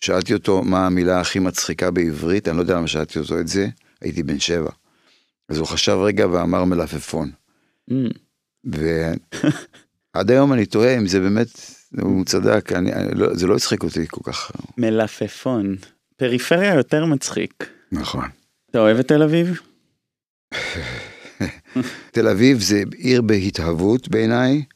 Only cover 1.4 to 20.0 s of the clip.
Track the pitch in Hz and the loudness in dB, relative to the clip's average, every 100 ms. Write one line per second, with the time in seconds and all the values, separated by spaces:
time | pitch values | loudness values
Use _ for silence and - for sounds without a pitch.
1.4 | 92 - - 80 90 90 82 73 82 101 | -2 -2 -6 -2 -2 0 -2 -2 -2 0
2.4 | 85 82 90 87 82 78 78 80 73 85 | 0 0 0 0 -2 -4 -4 -6 -4 -4
3.4 | 80 95 104 - _ _ - - 73 71 | -2 -2 -2 -6 _ _ -6 -4 -4 -4
4.4 | - 85 76 - _ _ _ _ _ _ | -2 -2 -4 -8 _ _ _ _ _ _
5.4 | - 78 80 82 - 98 104 101 98 87 | -6 -4 -2 -2 0 2 2 2 2 2
6.4 | 85 90 90 87 78 76 - 80 69 - | 0 0 2 0 -2 -8 -6 -6 -6 -10
7.4 | _ _ _ _ - 131 117 - _ _ | _ _ _ _ -6 -4 -4 -6 _ _
8.4 | _ _ - 76 80 82 82 - - - | _ _ -8 -4 -2 0 -2 -4 -10 -4
9.4 | 147 - - - _ _ _ 85 98 131 | -2 -2 -8 -20 _ _ _ -2 4 4
10.4 | 143 127 98 107 123 127 95 95 95 107 | 4 2 2 2 2 2 2 2 2 2
11.4 | 117 - - - _ - 95 95 90 95 | -2 -6 -20 -20 _ -4 0 0 0 0
12.4 | 107 107 - 92 95 98 98 95 92 85 | 2 2 0 -2 -2 -2 -2 0 0 2
13.4 | 92 123 - 101 85 82 80 - - - | 2 2 0 -2 -2 -4 -6 -8 -10 -8
14.4 | - - - - 113 110 107 - 104 - | -10 -14 -12 -4 0 0 0 -4 -8 -6
15.4 | 131 120 98 95 - _ _ - 127 123 | -4 -2 -4 -6 -12 _ _ -4 -2 -2
16.4 | - 170 202 156 - 151 160 143 - 90 | 0 2 4 2 2 0 2 0 -2 -6
17.4 | 90 - - - _ 76 65 65 65 - | -6 -10 -18 -18 _ -8 -6 -6 -8 -12
18.4 | _ _ _ 120 107 113 127 151 151 165 | _ _ _ 4 4 4 4 4 4 2
19.4 | 175 170 - _ _ _ | 0 -4 -12 _ _ _